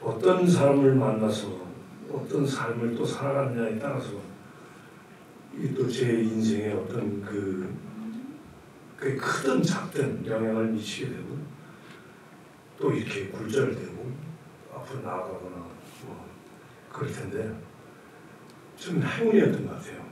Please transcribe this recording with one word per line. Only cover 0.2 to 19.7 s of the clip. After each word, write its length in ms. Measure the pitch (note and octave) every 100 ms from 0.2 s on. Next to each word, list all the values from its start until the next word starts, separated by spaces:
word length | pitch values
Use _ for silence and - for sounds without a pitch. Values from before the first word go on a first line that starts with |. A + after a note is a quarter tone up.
| F#3 F#3+ F3+
사람을 460 | D3 C#3 C#3 C3+ C3
만나서 680 | A#2+ A2 A2 - G2 - - - - - -
어떤 340 | C3 B2+ D3
삶을 520 | C3+ - A#2 A#2 A#2 A2+
또 100 | A#2
살아가느냐에 720 | - C3+ C#3 C3 A#2 A2+ A2
따라서 360 | C#3+ B2+ A#2+ G2+ - F#2+ - - - - - - - - - - - -
이 160 | -
또 140 | - -
제 320 | - A#2+ A2+
인생에 520 | A2 A2 A2 G2+ G#2+
어떤 500 | G#2 - B2 G#2 G2+
그, 500 | G2+ G#2 F#2+ F#2 F#2 - - - - A3+ C4 - - - - - - -
그 200 | C3+ C3
크든 460 | - - C3+ -
작든 640 | - - - - B2 A2 -
영향을 400 | A2 A2 A2 A2+
미치게 380 | G#2+ G2 - -
되고 280 | - - C3+ D3+ - - - - - - - - - - - - -
또 140 | -
이렇게 360 | - - G2+ F#2+
굴절되고 840 | - A2 B2 - - - - B2+ C#3 D#3+ - - - -
앞으로 260 | - - C3
나아가거나 540 | G#2+ F#2 F#2 F#2 F#2 F2+ E2+ - - - -
뭐 200 | - - - - - - - -
그럴 200 | - B2+
텐데 440 | - G2+ - A2 - - - - - - - - - - - - -
좀 240 | F3 C#3+
행운이었던 640 | - - A3+ G3+ - -
것 80 | -